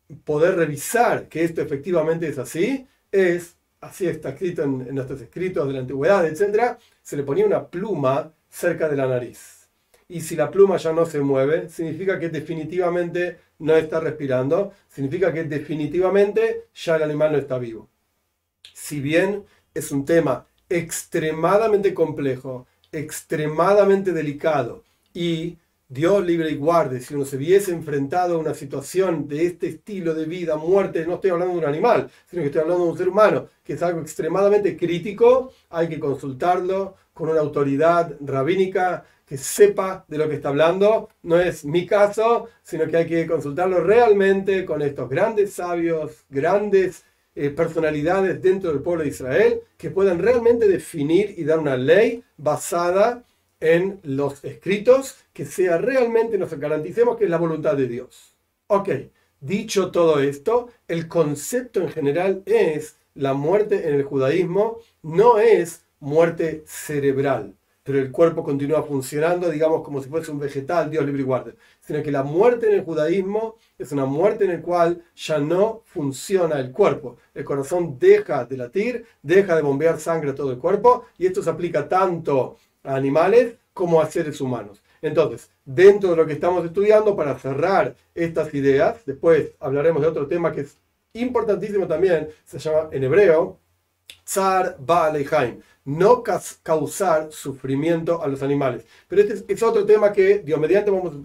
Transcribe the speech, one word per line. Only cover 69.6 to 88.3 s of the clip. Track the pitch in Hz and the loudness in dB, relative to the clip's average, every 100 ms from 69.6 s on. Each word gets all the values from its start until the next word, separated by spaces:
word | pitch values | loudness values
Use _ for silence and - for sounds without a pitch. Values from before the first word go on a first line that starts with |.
| 160 160 | 0 0
como | 160 143 | -4 -10
si | 131 | -6
fuese | 160 160 | -6 -6
un | 147 | -6
vegetal, | 139 139 135 175 156 | -6 -6 -4 -2 -2
Dios | 156 143 | -2 -2
libre | 139 | -2
y | 131 | -2
guarde, | 127 117 - _ _ | -2 -4 -18 _ _
sino | - 147 | -8 -6
que | 143 | -4
la | 139 | -4
muerte | 143 160 233 233 220 | -2 2 2 4 2
en | 196 | 2
el | |
judaísmo | 160 156 156 190 190 214 220 - _ - | 0 -2 0 0 -2 -4 -6 -10 _ -16
es | 139 | -6
una | 143 135 | -4 -2
muerte | 143 202 214 | 2 0 2
en | 190 | -2
la | 165 | -2
cual | 165 175 170 175 - - | -2 2 2 0 -8 -12
ya | - 151 | -4 -2
no | 147 180 220 214 _ | 0 2 0 -2 _
funciona | 180 139 131 - 190 170 143 | -6 -6 -6 -2 0 0 -2
el | 131 | -4
cuerpo. | 131 180 139 - - _ | 0 2 0 -8 -18 _
El | - 139 | -12 -6
corazón | 139 135 175 170 127 | -6 -2 -2 -4 2
deja | 180 208 202 143 | 6 6 4 -4
de | 123 131 | -4 -8
latir, | 120 190 233 233 - _ | -6 -2 -2 -4 -10 _
deja | 135 185 190 160 | 2 2 4 2
de | |
bombear | 147 139 165 165 | 0 0 0 0
sangre | - 165 147 | -4 -4 -4
a | 131 | -4
todo | 139 | -6
el | 123 | -4
cuerpo, | 165 196 240 240 - - | -2 2 4 2 -2 -4
y | 180 | -2
esto | 190 | -2
se | 165 | -4
aplica | 160 175 151 - | -4 -2 -4 0
tanto | 185 190 170 160 135 113 - _ _ | 0 0 -2 -2 -2 -2 -8 _ _
a | - 135 | -6 -4
animales | 135 151 180 233 247 - _ | 0 2 4 4 4 -2 _
como | - 175 160 | -4 2 2
a | 156 | 2
seres | 170 156 - | -2 -6 -6
humanos. | 131 120 104 98 _ _ | -6 -6 -10 -18 _ _
Entonces, | 156 170 139 113 - _ | -2 0 0 -2 -16 _
dentro | - 131 190 202 190 | -6 6 8 8 4
de | 165 | 2
lo | 160 | 2
que | |
estamos | 147 180 180 170 | 0 -2 -2 -2
estudiando, | 180 208 214 214 185 | 0 4 4 4 0
para | 147 127 | -2 -4
cerrar | 131 135 175 190 123 - _ | -6 -2 0 2 0 -6 _
estas | - 165 | -6 -4